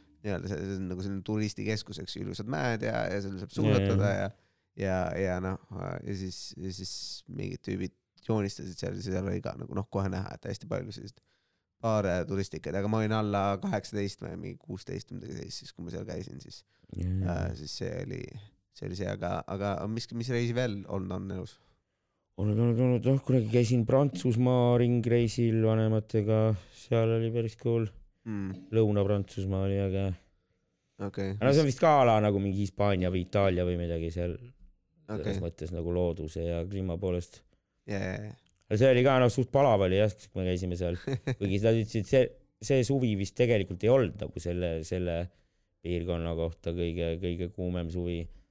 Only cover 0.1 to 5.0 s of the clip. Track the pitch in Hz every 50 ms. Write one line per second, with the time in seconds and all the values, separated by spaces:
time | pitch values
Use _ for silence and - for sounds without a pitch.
0.1 | _ _ - 104 95 - - 95 101 76 92 98 98 95 95 90 90 90 95 98
1.1 | 98 98 90 - 107 107 107 104 - - 104 104 107 107 - - - - - -
2.1 | - - 98 98 92 - 104 113 139 156 139 123 117 107 110 107 113 117 110 90
3.1 | 92 101 98 98 98 92 92 - - - 107 107 104 98 98 98 101 98 101 101
4.1 | 98 98 98 98 - _ _ _ _ _ _ _ _ - 98 95 92 92